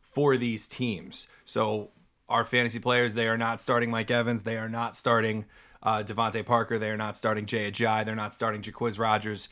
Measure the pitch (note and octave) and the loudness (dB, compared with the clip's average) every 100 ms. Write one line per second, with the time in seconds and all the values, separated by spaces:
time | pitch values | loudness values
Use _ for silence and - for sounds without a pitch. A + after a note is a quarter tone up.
0 | _ - C#3+ C3 A#2+ A2 - - B2 F2+ | _ 2 4 4 2 -2 -4 -4 -4 -4
1 | F2+ - - - - A2+ A2 G#2+ G2+ _ | -8 -10 -10 -14 -6 0 0 0 -6 _
2 | _ _ - A#2 A2+ B2 A#2+ A2+ A#2+ B2 | _ _ 0 0 2 2 2 0 2 2
3 | A#2+ G#2+ A2+ A2+ A2+ A2+ - A#2+ A#2 A2+ | 2 2 0 0 0 -2 0 2 2 0
4 | A2+ A#2+ A#2 A#2 G#2+ A2+ A2 A#2 A2+ - | 2 2 2 0 -2 -4 -4 -4 -4 -2
5 | B2+ A#2 A2 A2 G#2+ - - - A2 G#2+ | 2 4 2 -2 -6 -16 -20 -6 0 0
6 | G#2 A2 A2+ A2 G#2+ A#2 A2+ A2+ G#2+ G#2+ | -2 0 0 0 2 2 2 0 -2 -2
7 | G#2+ G2+ A2+ G#2+ G#2 A2+ G#2 G2 A2+ A2 | -4 -2 0 0 -2 -2 -2 0 2 2
8 | G#2+ A2 G#2 - A2+ G#2+ G2+ - A#2+ G2+ | 0 -4 -6 -4 -2 -2 -8 -6 -4 0
9 | A2+ G#2+ G#2+ G2+ - | 2 2 0 -6 -8